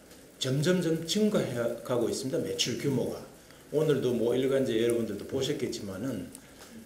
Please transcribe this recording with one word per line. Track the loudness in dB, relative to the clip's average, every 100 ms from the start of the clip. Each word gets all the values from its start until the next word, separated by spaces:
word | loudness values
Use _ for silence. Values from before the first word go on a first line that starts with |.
| -20 -20 -16 -6
점점점 | -2 2 2 2 2 0 0
증가해 | 2 4 4 0 0 -2 -2
가고 | -2 0 0
있습니다. | -2 -2 -2
매출 | -2 -2 -2 0
규모가. | 0 0 0 -4 -10 -20 -20 -20 -4
오늘도 | 2 2 2 2 2
뭐 | 2 2
일간지 | 2 2 2 2
여러분들도 | 2 2 0 -6 -4
보셨겠지만은 | -2 -2 -2 -4 -4 -8 -6 -6 -6 -8 -14 -20 -20 -20 -20